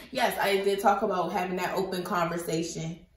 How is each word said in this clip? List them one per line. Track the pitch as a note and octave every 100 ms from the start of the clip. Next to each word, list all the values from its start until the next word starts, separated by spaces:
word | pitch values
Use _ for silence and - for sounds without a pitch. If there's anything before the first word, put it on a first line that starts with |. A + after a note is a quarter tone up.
| -
Yes, | B3+ A3 F#3+
I | G3 G3
did | G3 G3
talk | G#3+ G3+
about | G#3 F#3+ E3+
having | G3+ F#3 F3+
that | F3+ F3+
open | F#3+ F3+
conversation, | F3 F3 E3 E3+ E3+ E3 E3 D#3+ D#3+ F3 -